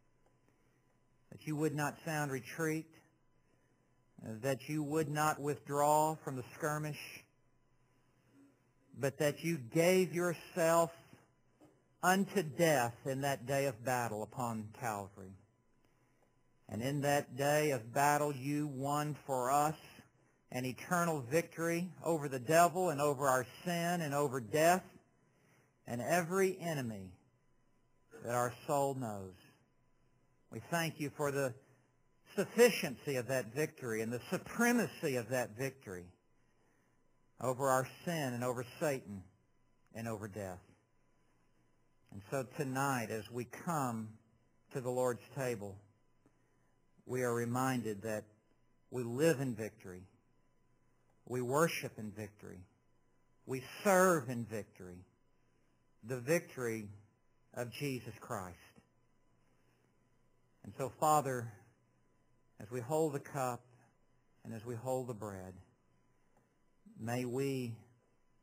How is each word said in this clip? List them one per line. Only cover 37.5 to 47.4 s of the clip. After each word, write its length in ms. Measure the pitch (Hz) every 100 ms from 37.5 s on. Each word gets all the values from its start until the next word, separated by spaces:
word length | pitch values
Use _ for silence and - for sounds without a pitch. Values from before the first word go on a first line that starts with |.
| 127 135
our 200 | 127 127 -
sin 280 | 175 165 135
and 100 | 120
over 200 | 127 123 120 -
Satan 460 | 156 135 98 98 - _ _ _ _ _ _
and 120 | 110 113
over 220 | 107 104
death. 320 | 104 95 90 - _ _ _ _ _ _ _ _ _ _ _ _ _ _
And 80 | 101 101
so 140 | 139 120 -
tonight, 500 | 135 131 139 127 107
as 200 | 110 101
we 140 | 120
come 640 | 117 - 175 156 127 113 110 107 _ _ _ _ _
to 60 | 139
the 100 | 123
Lord's 320 | 123 127 117 -
table, 420 | 143 127 110 101 98 - _ _ _ _ _ _ _ _ _ _ _ -
we 160 | 127
are 120 | 123
reminded 680 | 117